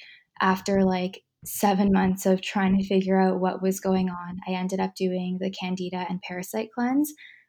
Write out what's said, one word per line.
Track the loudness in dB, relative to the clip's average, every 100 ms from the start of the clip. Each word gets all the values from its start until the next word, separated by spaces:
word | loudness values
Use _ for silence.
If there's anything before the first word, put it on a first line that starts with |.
| -18 -20 _ 0
after, | 2 2 2 2
like, | 4 2 -2 -6 _ _
seven | -10 0 2 4 4
months | 4 4 2
of | 2 2
trying | 0 0 2 2
to | 2
figure | 0 4 4
out | 4 2
what | 0 0
was | -2 -2
going | 0 0 0
on, | -4 -10 -10 -6
I |
ended | -4 -2 -2
up | -4
doing | -2 -2 -2 -4 -4
the | -6
Candida | -6 -6 -4 -6 -6 -6
and | -6
Parasite | -8 -10 -6 -6 -6
Cleanse | -4 0 0 -2 -6 -20 -20